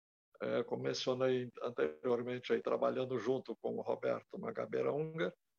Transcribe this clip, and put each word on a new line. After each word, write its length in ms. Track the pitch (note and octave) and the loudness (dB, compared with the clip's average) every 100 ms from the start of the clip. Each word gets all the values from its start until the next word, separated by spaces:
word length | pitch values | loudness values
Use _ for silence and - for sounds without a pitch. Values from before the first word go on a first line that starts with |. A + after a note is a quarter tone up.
| _ _ _ - | _ _ _ -6
é, 220 | A#2 B2 | 0 0
como 200 | A#2 B2 | 0 -2
mencionei 680 | C3+ B2+ - B2 C3 B2+ B2 - | -2 0 0 2 4 2 0 -6
anteriormente 880 | B2 A#2+ D3+ D3+ B2+ A#2+ B2 B2 - | -4 0 0 0 0 2 0 -4 0
aí 80 | A#2 | 0
trabalhando 560 | - A#2+ B2 B2 C3 B2+ | 2 2 2 2 0 0
junto 380 | A2 C3 B2 A2 | 2 0 -2 -6
com 200 | A#2 A#2+ | -4 -2
o 40 | |
Roberto 560 | A2+ A#2+ B2+ A2+ - - | -2 0 0 0 -4 -8
Magabeira 560 | A2+ A#2 A2+ B2+ C3 | -6 -4 -2 0 0
Unger, 400 | C#3+ D#3+ D#3+ F3+ - _ | 0 -2 -2 -4 -4 _